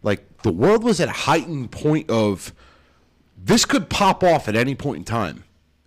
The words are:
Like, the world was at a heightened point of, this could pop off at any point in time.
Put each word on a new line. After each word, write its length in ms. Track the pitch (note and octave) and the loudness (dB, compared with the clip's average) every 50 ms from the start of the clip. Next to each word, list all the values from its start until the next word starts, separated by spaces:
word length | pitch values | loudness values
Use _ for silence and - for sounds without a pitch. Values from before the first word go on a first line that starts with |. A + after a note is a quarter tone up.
Like, 400 | - A2 G2+ - - _ - _ | -2 -2 -4 -4 -6 _ -20 _
the 100 | - A2 | -2 -2
world 300 | E2+ E2+ A#2+ F3+ G#3+ A3+ | 0 2 4 4 4 4
was 160 | A3 B3 G#3 D#3 | 4 2 2 2
at 80 | E3+ A#2 | 0 -2
a 40 | |
heightened 600 | G2+ - - - D3+ E3+ B2+ E3+ E3 C#3+ B2+ G#2+ | -2 -4 0 0 0 0 0 -4 -8 -8 -8 -10
point 360 | - - - D3+ D3+ D#3+ - - | -10 -4 0 0 0 0 0 -2
of, 440 | A2+ A2+ A2 G#2 G2 F2 - - - _ - - _ _ _ _ _ _ _ _ _ _ _ _ _ | 0 0 2 0 0 -4 -8 -16 -18 _ -20 -20 _ _ _ _ _ _ _ _ _ _ _ _ _
this 280 | - F2+ G2 F#3+ A#3 - | -14 0 2 2 2 2
could 240 | - C4+ C4+ F3 - | 2 0 -2 -2 -2
pop 320 | - - G3+ F#3+ F3 - F#3+ | -2 0 2 2 2 4 4
off 240 | F3+ E3 C#3+ - - | 4 4 4 2 0
at 80 | G#2 | 0
any 180 | A2+ A#2+ C3+ C3+ | 0 0 0 -2
point 240 | - - C#3+ A2+ D2 | -4 -6 -6 -6 -6
in 60 | - | -6
time. 400 | - A2 A#2 G#2 E2 A#1+ - F#2 _ _ _ _ _ _ _ _ | -4 -2 -2 -2 -2 -6 -10 -18 _ _ _ _ _ _ _ _